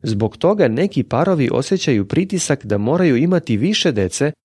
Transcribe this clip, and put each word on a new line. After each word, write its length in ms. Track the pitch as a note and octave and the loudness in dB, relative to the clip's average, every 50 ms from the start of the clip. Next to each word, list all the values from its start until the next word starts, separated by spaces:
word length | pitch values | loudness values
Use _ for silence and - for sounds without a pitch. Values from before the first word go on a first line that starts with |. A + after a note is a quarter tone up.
| - | -4
Zbog 340 | - A2 G2+ A2 G#2+ - - | -4 -2 0 -2 -2 -4 0
toga 300 | - E3+ G#3 G#3 F3+ B2 | 0 0 2 4 2 0
neki 360 | A2 A#2+ F3+ G#3 - - A#2 | 2 0 -2 -2 0 -2 -2
parovi 460 | - - A#2 D#3+ F#3+ F#3+ D#3+ C#3 A2+ | 0 0 0 2 2 2 0 0 0
osjećaju 560 | - - C#3 - G3 F#3 - - C3 G#2+ G2 G2+ | 0 -2 0 0 -2 -2 0 0 0 0 0 0
pritisak 580 | - C#3+ F#3 F#3+ - F3+ - - D3 - - | 0 -2 -2 -2 -4 -6 -2 -2 -4 -4 -2
da 120 | A2 G#2 G2+ | -4 -4 -2
moraju 400 | G#2 A2+ D3 F3 F#3 E3+ C3 A#2 | 0 0 0 2 2 2 2 2
imati 400 | C#3+ F3 F#3 E3+ - - A#2 G2 | 2 2 0 0 0 0 -2 0
više 340 | A#2 F3+ G#3+ G3+ - F3+ | 0 0 0 0 0 0
dece 400 | C3+ G#2 G2 F2+ - - C#3+ D3 D#3 _ _ | 0 0 -2 -2 0 -2 -2 -2 -4 _ _